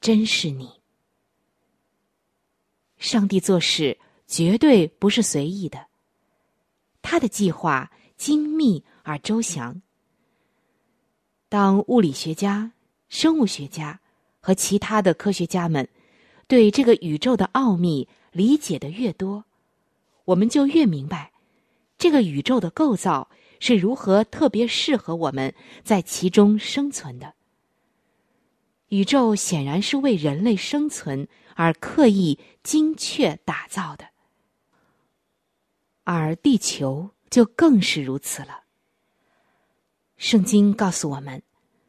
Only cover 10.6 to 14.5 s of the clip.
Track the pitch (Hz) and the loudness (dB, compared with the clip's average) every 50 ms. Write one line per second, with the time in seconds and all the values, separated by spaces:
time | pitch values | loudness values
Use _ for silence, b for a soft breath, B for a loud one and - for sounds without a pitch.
10.6 | _ _ _ _ _ _ _ _ _ _ _ _ _ _ _ _ _ - - 202 | _ _ _ _ _ _ _ _ _ _ _ _ _ _ _ _ _ -6 -2 0
11.6 | 196 196 190 202 208 - 247 240 190 151 135 - - 160 160 - 202 202 202 208 | 2 2 2 2 0 2 2 2 2 2 0 -4 -8 -8 -6 -4 -4 -4 -4 -4
12.6 | 220 226 - _ _ _ _ _ _ - - - - 320 320 311 240 190 - - | -6 -8 -12 _ _ _ _ _ _ -14 -6 0 0 2 2 2 0 -2 -2 -6
13.6 | 143 139 - 160 151 147 165 - _ _ _ _ _ _ _ _ - - | -12 -12 -12 -12 -12 -12 -14 -16 _ _ _ _ _ _ _ _ -2 -2